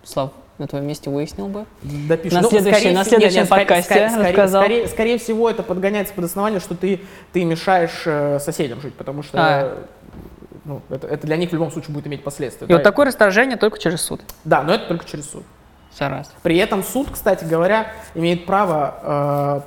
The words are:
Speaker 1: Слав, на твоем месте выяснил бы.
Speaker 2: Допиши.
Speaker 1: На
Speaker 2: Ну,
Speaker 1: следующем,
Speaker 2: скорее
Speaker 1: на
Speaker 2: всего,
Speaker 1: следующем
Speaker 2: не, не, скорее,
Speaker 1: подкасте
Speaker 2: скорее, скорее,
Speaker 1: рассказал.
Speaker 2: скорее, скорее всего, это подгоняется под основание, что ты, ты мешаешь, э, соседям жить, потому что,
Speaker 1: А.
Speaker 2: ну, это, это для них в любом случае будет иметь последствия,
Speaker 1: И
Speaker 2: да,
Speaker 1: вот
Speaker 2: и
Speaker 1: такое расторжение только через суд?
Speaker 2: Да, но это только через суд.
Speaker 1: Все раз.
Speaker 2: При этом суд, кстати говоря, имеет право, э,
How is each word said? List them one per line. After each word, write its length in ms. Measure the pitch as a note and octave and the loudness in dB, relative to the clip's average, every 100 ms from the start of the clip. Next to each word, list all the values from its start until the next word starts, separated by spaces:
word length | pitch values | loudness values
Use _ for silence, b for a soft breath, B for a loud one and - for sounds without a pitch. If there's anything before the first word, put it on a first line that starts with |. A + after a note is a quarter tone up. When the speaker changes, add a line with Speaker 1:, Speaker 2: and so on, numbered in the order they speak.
Speaker 1:
Слав, 280 | - - C3+ - - _ | -10 -6 -6 -8 -20 _
на 100 | C#3+ | -10
твоем 180 | C#3+ C#3+ | -6 -8
месте 220 | D3 - | -8 -6
выяснил 380 | C#3 D3+ - G3 | -6 -6 -8 -10
бы. 180 | G3+ G#3+ - | -10 -12 -16
Speaker 2:
Допиши. 520 | C#3 C#3+ D3 E3 F3 F3 | -12 -10 -4 -4 0 2
Speaker 1:
На 60 | |
Speaker 2:
Ну, 80 | G#3+ | 4
Speaker 1:
следующем, 260 | G#3+ G3 G#3 | 4 6 4
Speaker 2:
скорее 160 | A3+ F3+ | 4 2
Speaker 1:
на 80 | |
Speaker 2:
всего, 140 | G3 A3+ | 4 6
Speaker 1:
следующем 180 | G#3 F#3 | 6 4
Speaker 2:
не, 60 | |
не, 40 | F3+ | 4
скорее, 160 | G3 G3 | 4 6
Speaker 1:
подкасте 180 | F3+ F3 | 2 4
Speaker 2:
скорее, 160 | G3 G#3+ | 4 4
скорее, 180 | A3+ F#3+ | 2 2
Speaker 1:
рассказал. 320 | F#3+ G3 F#3+ | 4 4 4
Speaker 2:
скорее, 240 | G3+ A#3 G#3 | 4 2 -2
скорее 300 | - A3+ A#3 | -2 0 0
всего, 320 | A#3 A3 A#3 | -2 0 0
это 140 | A3 | 0
подгоняется 500 | - F3+ G3 G#3 F#3+ | -4 -2 0 -2 -4
под 120 | - E3+ | -4 -6
основание, 340 | F#3+ G#3 G#3 | -2 -2 -2
что 160 | - E3+ | -6 -4
ты, 260 | F#3+ F#3 B B B | -2 -4 B B B
ты 120 | F3 F3 | -2 0
мешаешь, 580 | E3 F3+ F#3 E3+ - F3 | -2 2 2 2 -2 -2
э, 340 | D3 D3 C#3+ | 0 0 -2
соседям 420 | C#3+ D#3 D3+ A#2+ | -4 -4 -4 -6
жить, 120 | C#3 - | -12 -12
потому 260 | - C#3+ | -12 -10
что, 140 | D3 F#3 | -6 0
Speaker 1:
А. 380 | D#3+ C#3+ C3+ - - - - - - - - - D3+ | 2 2 0 -6 -14 -20 -20 -20 -20 -20 -20 -20 -14
Speaker 2:
ну, 160 | C#3 - | -14 -10
это, 180 | C3+ D#3 | -10 -8
это 180 | D3+ D3+ | -8 -2
для 100 | D#3 | -2
них 120 | F3 | -2
в 20 | |
любом 180 | E3+ D#3+ | -2 -4
случае 220 | E3 D3+ | -6 -10
будет 140 | D3 D3 | -10 -8
иметь 160 | C#3 | -10
последствия, 420 | - - C3+ - B2+ | -10 -8 -10 -10 2
Speaker 1:
И 40 | |
Speaker 2:
да, 60 | E3+ | 4
Speaker 1:
вот 60 | |
Speaker 2:
и 20 | |
Speaker 1:
такое 220 | D#3+ G3+ C#4+ | 4 4 2
расторжение 520 | A#3+ G#3 F#3+ C4+ A#3+ | 4 4 4 2 2
только 200 | G#3+ - | 0 2
через 220 | E3+ E3 | -2 -2
суд? 200 | - D#3 - - | -6 -8 -14 -14
Speaker 2:
Да, 180 | D#3 D#3+ | 2 2
но 100 | D3 | 4
это 140 | A3 A3+ | 0 0
только 180 | E3+ - | -8 -8
через 240 | D3+ D3 | -14 -14
суд. 140 | - - _ _ _ _ | -16 -20 _ _ _ _
Speaker 1:
Все 160 | - C#3 | -8 -6
раз. 220 | C#3 C#3+ - | -6 -12 -6
Speaker 2:
При 140 | E3+ E3+ | 0 2
этом 260 | G#3+ G3+ | 2 -2
суд, 240 | F3+ B3+ C#4+ | -4 -4 -6
кстати 320 | - - F#3 E3 | -4 -2 -2 0
говоря, 420 | E3 F3 A3 A3 B B E3 | 0 2 2 -2 B B -4
имеет 300 | E3 F3 F3 | -2 -2 0
право, 480 | G3 G3+ D#3 D3 - | 0 2 0 -2 -6
э, 580 | - D3 C#3+ C#3+ C#3+ C#3+ | -4 -2 0 0 0 -4